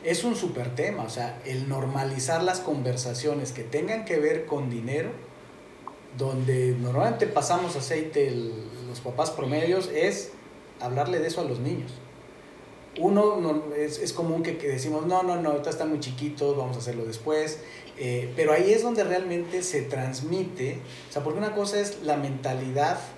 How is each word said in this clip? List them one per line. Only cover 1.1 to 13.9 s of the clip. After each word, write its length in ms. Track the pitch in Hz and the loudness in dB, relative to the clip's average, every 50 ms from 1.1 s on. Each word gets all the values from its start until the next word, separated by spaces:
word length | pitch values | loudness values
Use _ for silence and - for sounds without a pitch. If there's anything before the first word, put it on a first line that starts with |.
| - 123 120 123 - - - | -4 -4 -4 -6 -6 -8 -8
el 220 | 135 131 131 135 | -6 -4 -4 -2
normalizar 720 | 139 139 139 135 131 139 135 - 135 135 131 123 - 165 165 175 | -2 -2 -2 -2 -2 0 0 -2 -2 -2 -2 0 0 2 2 2
las 160 | 185 185 - | 2 0 0
conversaciones 880 | - 165 151 139 127 127 123 120 - 123 123 - - 151 143 139 127 - | 0 -2 -2 0 0 0 0 -2 -2 -4 -4 0 0 0 0 0 -2 -4
que 120 | - 131 110 | -6 -8 -8
tengan 420 | - - 147 170 190 220 220 214 | -2 -2 -2 0 0 -2 -2 0
que 120 | - 175 | 0 2
ver 280 | 156 147 156 160 165 - | 4 4 4 2 2 0
con 240 | - 147 139 135 127 | -2 -2 -2 0 -2
dinero, 400 | 120 113 110 120 139 151 160 - - - - - - - - - - - - - - - - - - - - - - | -2 -2 -2 -2 -2 -2 -2 -2 -6 -8 -12 -16 -18 -20 -20 -20 -20 -20 -20 -20 -20 -16 -16 -16 -16 -16 -20 -14 -6
donde 580 | 127 131 131 131 127 131 131 131 127 127 127 123 123 | -4 -2 -2 0 0 2 4 4 4 4 4 4 2
normalmente 460 | 120 123 123 147 185 233 226 - 214 | 2 2 2 4 4 4 4 2 0
pasamos 480 | - - 156 143 - 175 175 180 175 165 | 2 2 2 4 4 2 2 2 0 -2
aceite 520 | 143 131 - 165 156 160 156 - 151 139 | -2 -2 0 0 0 -2 0 2 2 4
el, 240 | 135 123 120 117 113 113 110 107 - - - - | 4 2 0 -2 -4 -6 -6 -8 -10 -12 -12 -10
los 120 | - 120 - | -10 -10 -8
papás 320 | - 127 117 143 160 - | -8 -6 0 0 0 0
promedios, 580 | - 156 135 127 143 156 165 170 180 190 170 - - | 0 -2 -2 0 2 2 4 4 4 2 2 0 2
es 380 | 151 170 196 202 202 - - - - - - - - - - - - | 2 2 2 2 0 -6 -10 -12 -16 -18 -20 -20 -20 -20 -20 -12 -8
hablarle 400 | 123 123 127 135 147 - 180 165 | -4 -2 0 0 2 2 2 0
de 80 | 156 | 0
eso 140 | 165 - - | 0 0 -2
a 40 | 160 | -2
los 140 | 135 123 120 | -2 -2 -2
niños. 340 | 123 123 120 120 - - - - - - - - - - - - - - - - - - - - - - - 156 | -2 -2 -2 -2 -6 -8 -10 -14 -16 -18 -20 -20 -20 -20 -20 -20 -20 -20 -20 -20 -20 -20 -20 -20 -20 -12 -4 2
Uno, 380 | 165 190 196 202 208 208 202 | 4 6 6 8 6 6 4
no, 360 | 185 170 160 151 156 151 151 143 | 4 2 2 2 0 0 -2 -2
es, 260 | 147 151 151 | -2 -2 -2